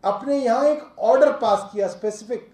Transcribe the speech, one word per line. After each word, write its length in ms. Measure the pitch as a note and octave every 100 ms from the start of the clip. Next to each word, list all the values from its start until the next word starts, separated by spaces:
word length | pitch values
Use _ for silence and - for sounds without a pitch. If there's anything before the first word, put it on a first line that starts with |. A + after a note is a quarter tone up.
अपने 340 | F#3+ G#3 C4+ C#4
यहाँ 280 | B3+ A#3+ D4
एक 340 | D4+ - -
order 320 | - C4 C#4+
pass 380 | - A3 G3 G3
किया 140 | G#3 F#3+
specific 640 | - G#3+ G#3 A3 A3+ -